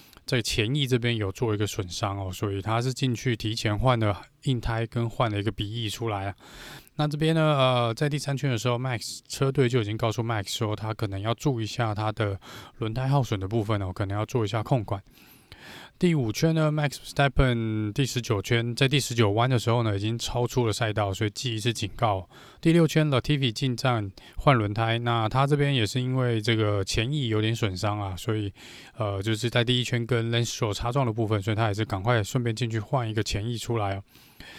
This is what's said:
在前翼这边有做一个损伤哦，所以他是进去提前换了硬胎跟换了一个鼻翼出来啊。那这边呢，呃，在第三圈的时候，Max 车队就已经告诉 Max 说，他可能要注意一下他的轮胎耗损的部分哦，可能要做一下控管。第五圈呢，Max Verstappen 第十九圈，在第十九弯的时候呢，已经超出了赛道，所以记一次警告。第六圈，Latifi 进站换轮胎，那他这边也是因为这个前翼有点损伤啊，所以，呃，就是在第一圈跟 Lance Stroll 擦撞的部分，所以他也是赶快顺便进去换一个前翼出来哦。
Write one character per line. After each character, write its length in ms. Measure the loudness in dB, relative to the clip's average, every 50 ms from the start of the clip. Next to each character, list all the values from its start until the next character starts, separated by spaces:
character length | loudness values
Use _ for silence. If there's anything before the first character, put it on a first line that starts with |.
| -20 -20 -20 -18 _
在 160 | -2 0 0
前 340 | 0 0 0 0 0 0 0
翼 100 | 0 0
这 140 | 2 2 2
边 160 | 2 0 0
有 160 | 0 -2 -4
做 240 | -4 -2 -2 0 0
一 20 | 0
个 80 | 0
损 220 | -2 -2 -4 -6 -6
伤 300 | -6 -4 -2 -2 -2 -4
哦， 120 | -4 -6
所 200 | -6 -4 -4 -4
以 100 | -2 -4
他 200 | -2 -2 -2 0
是 120 | 0 -2 -2
进 220 | -2 -2 -2 0
去 220 | 0 -2 -2 -2 -2
提 180 | -2 -4 -4
前 220 | -2 -2 0 0 2
换 200 | 2 2 2 2
了 240 | 2 0 0 -2 -6 -18 _ _ -4
硬 160 | -2 -2 0
胎 260 | 0 -2 -2 -2 -4
跟 240 | -4 -2 -4 -4 -2
换 220 | -2 -2 -2 0
了 80 | 0 -2
一 40 | -2
个 60 | -2
鼻 220 | -4 -4 -6 -6
翼 180 | -6 -6 -6 -6
出 200 | -6 -4 -4 -4
来 180 | -4 -4 -4 -6
啊。 80 | -8 -10 -14 -20 -20 -18 -18 -18 -18 -20 -20 _ _ -2
那 80 | -2 -2
这 80 | 0
边 200 | 0 2 2 4
呢， 200 | 4 4 4 4
呃， 380 | 4 4 4 4 2 2 0 0
在 160 | 0 -2 -2
第 80 | -2 -2
三 180 | -4 -4 -4
圈 140 | -2 0 0
的 80 | 0 0
时 100 | 0 0
候， 80 | 0
Max 440 | 0 -2 -4 -4 -6 -6 -8 -12 -12 -14 -10
车 240 | -4 -2 0 2
队 180 | 2 4 4 4
就 120 | 4 2
已 20 | 2
经 120 | 0 -2
告 160 | 0 0 0
诉 120 | 0 0 -2
Max 340 | -2 -2 -4 -4 -4 -4 -4
说， 180 | -2 -2 -2
他 160 | -2 -4 -6
可 140 | -4 -4 -4
能 160 | -4 -4 -4
要 100 | -2 -4 -2
注 260 | 0 0 0 0 0
意 20 | -2
一 40 | -4
下 260 | -2 -2 -2 -2 -2
他 180 | -2 -2 -2
的 280 | -2 0 -2 -2 -2 -4 -8 -14 -18 -18 -18 -16 -10 -6
轮 120 | -6 -4
胎 160 | -2 -2 0 2
耗 140 | 2 2
损 180 | 2 2 0 -2
的 80 | -2 -2
部 160 | 0 0 0
分 160 | 0 0 -2 -2
哦， 100 | -4 -4
可 140 | -4 -4 -4
能 100 | -2 -4
要 80 | -4
做 180 | -2 -2 -2 0
一 40 | 0
下 160 | -2 -2 -2
控 200 | 0 0 0 0
管。 160 | -2 -6 -8 -8 -12 -20 -20 -20 -20 -20 _ _ -20 -20 -20 -20 -20 -18 -18 -20 -20 -4 0
第 140 | 2 4 4
五 180 | 4 2 0
圈 220 | 0 2 2 2 4
呢， 180 | 4 2 2
Max 260 | 2 2 0 -2 -2 -6
Verstappen 920 | -12 -4 0 2 2 4 6 4 4 6 4 2 0 0 0 -2 -2 -2
第 140 | 0 0 0
十 160 | 0 0 -2
九 180 | -2 0 0 0
圈， 360 | 0 2 0 0 0 0 0
在 120 | 2 2 4
第 120 | 4 2
十 160 | 0 0 2
九 160 | 2 4 4
弯 180 | 4 4 4 4
的 80 | 4 2
时 140 | 2 2
候 100 | 2 2
呢， 160 | 2 2 0 0
已 20 |
经 160 | 0 -2 -2
超 300 | -2 -4 -2 -2 0 -2
出 220 | 0 2 2 2 2
了 40 |
赛 220 | 2 0 0 0 0
道， 180 | 0 0 0
所 140 | 0 0 -2
以 40 | -2
记 240 | -2 -4 -4 -4 -4
一 40 | -2
次 140 | -2 -2 -2
警 160 | -2 -4 -6 -2
告。 340 | 0 2 2 2 0 -2 -8 -14 -20 -20 -20 -10 -2
第 100 | 2 4
六 160 | 6 6 6 4
圈， 220 | 4 4 2 4
Latifi 420 | 2 2 2 2 0 2 0 0
进 240 | 0 0 -2 -2 0
站 360 | 0 0 0 2 0 -2 -4 -8 -12 -20 -16 -10
换 200 | 0 4 4 4
轮 160 | 4 4 2
胎， 280 | 0 0 0 0 0 0
那 280 | 0 0 0 2 0 2
他 200 | 2 2 2 2
这 80 | 2
边 180 | 2 2 2 2
也 100 | 2 0
是 160 | 0 0 -2
因 180 | -2 0 0 0
为 220 | 0 0 0 0
这 160 | 2 2 2
个 300 | 2 2 2 2 0 0
前 260 | 0 0 0 0 0
翼 180 | 0 -2 0 0
有 120 | 2 2
点 140 | 2 2 0
损 200 | 0 0 -2 -2
伤 240 | -2 -2 -2 -2 -2
啊， 160 | -4 -6 -6
所 200 | -6 -4 -2 -2
以， 180 | -2 -2 -4 -6 -10 -16 -20 -20 -20 -20 -14 -8 -4
呃， 220 | -4 -2 -2 -2 -2
就 100 | -2 -2
是 160 | 0 0 0
在 140 | 0 2 2
第 180 | 2 2 0
一 20 | 0
圈 220 | 0 -2 -2 0
跟 240 | 0 0 0 0 0
Lance 260 | 0 0 0 -2 -2
Stroll 160 | -2 -2 -2
擦 200 | 0 -2 -2 -2
撞 120 | 0 0 0
的 80 | 0
部 140 | 0 0 0
分， 160 | 0 0 0
所 100 | 0 0
以 40 | 0
他 120 | 2 2 0
也 60 | 0
是 100 | 0 -2
赶 200 | -2 -2 -2 0
快 200 | 2 2 2 2
顺 200 | 0 -2 -2 -2
便 120 | -2 -2
进 140 | -2 -2 -2
去 100 | -2 -4
换 300 | -2 -2 -2 -2 -2 -2
一 20 |
个 120 | -2 -2 -2
前 260 | -2 -2 -4 -4 -4
翼 80 | -6 -6
出 220 | -4 -4 -2 -2
来 160 | -2 -2 -4
哦。 80 | -4 -8 _ _ -20 -20 -20 _ -20 -20 -20 -16